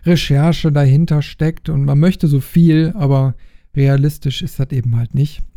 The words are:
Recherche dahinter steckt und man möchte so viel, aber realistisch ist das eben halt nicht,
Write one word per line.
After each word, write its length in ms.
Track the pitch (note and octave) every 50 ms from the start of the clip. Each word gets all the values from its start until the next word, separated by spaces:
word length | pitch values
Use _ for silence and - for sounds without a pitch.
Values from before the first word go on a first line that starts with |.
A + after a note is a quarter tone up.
| -
Recherche 680 | E3 F3 - - - C#3+ C#3 D3+ E3+ D#3+ - - D#3+
dahinter 500 | C#3+ D3 C#3+ C3+ C3+ D3+ E3+ - D#3 D3+
steckt 480 | D3 - - - D#3+ D#3+ E3 - - D#3+
und 160 | D#3+ C#3 C#3
man 140 | C#3+ C#3 C#3+
möchte 280 | D#3+ F#3 F#3 - -
so 140 | D3+ C#3+ C3+
viel, 520 | C3 - - E3+ E3+ E3 D#3 D#3 D#3+ D#3+ F#3
aber 380 | G#3+ D3 C3+ C#3 C3+ C3+ C3+ B2 - - - - - _ _ -
realistisch 640 | C#3 C#3 C#3 C#3 C#3 C#3 D3+ D3 - - C#3+ B2 -
ist 180 | - C3+ - -
das 120 | C3+ -
eben 260 | C#3 B2+ A#2 A#2+ A#2
halt 160 | A#2 A#2 - -
nicht, 300 | C3+ C#3+ - - - - - -